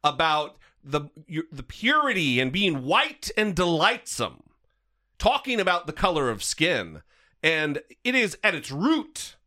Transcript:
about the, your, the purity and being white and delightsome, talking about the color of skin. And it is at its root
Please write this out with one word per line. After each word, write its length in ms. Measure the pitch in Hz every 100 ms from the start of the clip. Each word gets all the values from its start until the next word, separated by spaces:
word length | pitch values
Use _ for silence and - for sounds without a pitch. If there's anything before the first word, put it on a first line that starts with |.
about 540 | 147 135 160 151 147 - _ _
the, 200 | 139 147 147 -
your, 200 | - 156 -
the 120 | 143
purity 760 | - - 233 302 277 190 147 123
and 120 | 131
being 320 | 165 202 143
white 480 | 131 208 302 - - -
and 180 | 214
delightsome, 880 | 175 180 160 190 254 - - 104 64 _ _ _ _ _ _ _ _
talking 400 | 214 269 269 233
about 280 | 185 175 165
the 60 |
color 360 | 151 196 160 131
of 140 | 107
skin. 580 | - - 160 139 85 78 _ _ _ _
And 380 | 156 160 151 143 - -
it 120 | -
is 220 | 254 214 -
at 120 | 214
its 160 | 160 -
root 640 | 139 233 311 - - - -